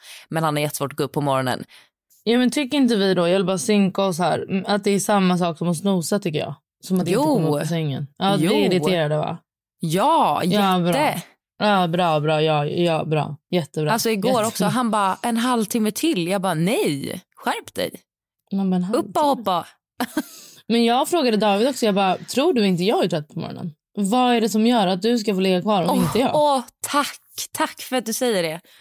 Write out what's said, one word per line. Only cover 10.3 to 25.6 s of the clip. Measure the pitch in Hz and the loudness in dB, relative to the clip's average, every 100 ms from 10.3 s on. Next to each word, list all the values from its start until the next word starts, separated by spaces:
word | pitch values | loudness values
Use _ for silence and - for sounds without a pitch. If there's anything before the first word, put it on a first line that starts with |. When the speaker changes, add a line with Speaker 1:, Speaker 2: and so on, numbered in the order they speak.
| 147 | 2
Speaker 2:
Ja, | 175 208 196 180 | 2 2 2 2
bra. | 175 | 2
Speaker 1:
jätte. | 262 294 180 - _ _ - | 2 0 -2 -10 _ _ -4
Speaker 2:
Ja, | 208 196 175 | 0 2 2
bra, | 175 175 156 | 2 2 2
bra, | 151 156 | 2 2
ja, | 156 151 147 | 2 0 0
ja, | 175 170 160 156 | 0 0 0 0
bra. | 156 151 147 - | -2 -2 -8 -4
Jättebra. | 180 151 - 151 | -4 -2 -4 -2
Speaker 1:
Alltså | 226 226 | 0 0
igår | 220 220 | 0 0
Speaker 2:
Jättebra. | 254 220 | 2 0
Speaker 1:
också, | - 208 | 0 0
han | 220 233 | 0 0
bara, | 214 196 180 | 0 0 -2
"En | - 233 | -2 -2
halvtimme | 247 240 208 240 214 | 0 0 0 0 -2
till." | 208 320 226 170 | -2 -2 0 -2
Jag | 196 | -2
bara, | 185 | -2
"Nej, | 156 175 330 277 139 - 180 _ - | 0 0 0 0 -2 -6 -10 _ -8
skärp | 247 - - | -6 -6 -8
dig. | - 87 - _ _ _ _ - | -6 -6 -8 _ _ _ _ -6
Speaker 2:
Man | 196 190 | -2 0
bara, | 180 | 0
"En | |
Speaker 1:
Upp | 180 | 0
och | 247 - 185 | -2 -2 0
Speaker 2:
halvtimme." | 294 | 0
Speaker 1:
hoppa." | 262 196 175 - _ _ - 247 - | 0 -2 -4 -6 _ _ -10 -6 -6
<laughs> | - - - - - | -8 -14 -20 -16 -2
Speaker 2:
Men | 233 233 | 2 2
jag | 247 311 | 2 0
frågade | 349 254 214 | 0 2 2
David | 208 196 254 | 2 2 0
också, | 262 220 | 0 0
jag | 196 | 2
bara, | 190 175 | 0 -2
"Tror | - 240 320 | -2 0 2
du | 262 202 | 2 2
inte | 175 | 2
jag | 185 370 | 0 0
är | 190 | 0
trött | 160 151 | -2 -6
på | 165 | -10
morgonen? | - - 175 - _ - | -10 -10 -12 -14 _ -4
Vad | 196 247 247 240 | 0 2 2 2
är | |
det | 220 | 2
som | 214 226 | 2 2
gör | 247 185 | 4 2
att | 190 | 0
du | 220 240 | 0 0
ska | 214 | 0
få | 190 | 0
ligga | 190 180 | 2 2